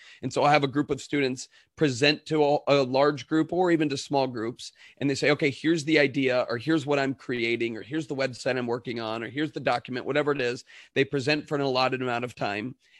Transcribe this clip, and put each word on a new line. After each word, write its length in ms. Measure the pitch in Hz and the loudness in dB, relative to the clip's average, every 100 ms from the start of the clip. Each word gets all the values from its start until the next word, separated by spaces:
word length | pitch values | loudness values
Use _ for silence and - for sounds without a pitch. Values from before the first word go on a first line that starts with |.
| - - | -20 -12
And 100 | 131 | -6
so 120 | 127 | 2
I'll 80 | 143 | 4
have 120 | 147 139 | 6 4
a 20 | |
group 240 | 139 147 | 0 0
of 100 | 131 | -2
students 460 | - 147 131 131 - _ _ - | -2 -2 0 -2 -10 _ _ 0
present 500 | 151 117 143 151 - | 0 4 2 2 0
to 160 | 156 | 2
a, 140 | 143 147 - | 4 2 4
a 160 | 143 | 2
large 420 | 131 131 147 147 - | 4 2 2 0 0
group 260 | 156 156 | 0 0
or 180 | 175 180 | 0 2
even 160 | 165 151 | 2 2
to 80 | 135 | -2
small 300 | - 139 131 | -2 0 0
groups. 460 | 120 113 135 - - - - | -2 -6 -8 -14 -20 -20 -4
And 120 | 139 | -2
they 60 | 135 | 2
say, 160 | 147 | 2
"Okay, 180 | 147 151 | 2 0
here's 360 | 123 156 170 143 | 0 0 0 2
the 120 | 151 | 4
idea," 480 | 143 139 131 123 - | 4 2 2 2 0
or, 80 | 117 | -2
"Here's 280 | 120 160 135 | 0 0 0
what 140 | 143 | 0
I'm 160 | 135 135 | 0 -4
creating," 600 | - 123 117 117 117 110 | -6 -2 0 0 -2 -6
or, 40 | |
"Here's 260 | 101 156 147 | -8 -8 -6
the 80 | 135 | -4
website 420 | 135 117 135 127 | -4 -4 -4 -2
I'm 100 | 120 | -2
working 320 | 117 - 117 | -4 -6 -6
on," 240 | 113 113 | -6 -6
or, 60 | 113 | -6
"Here's 240 | 127 151 | -4 -6
the 80 | 156 | -4
document," 440 | 135 123 - 127 - | -2 -2 -4 -8 -2
whatever 260 | 143 147 | 0 0
it 80 | 143 | 0
is. 240 | 120 127 - - - | -2 -4 -10 -20 -6
They 120 | 135 135 | -2 0
present 420 | 143 127 151 - | 0 0 -2 -2
for 80 | 147 | -2
an 60 | |
allotted 400 | 139 127 131 131 | 0 2 2 0
amount 240 | 127 120 123 | -2 -2 -4
of 100 | - | -6
time. 400 | 117 101 123 - _ _ | -6 -4 -6 -10 _ _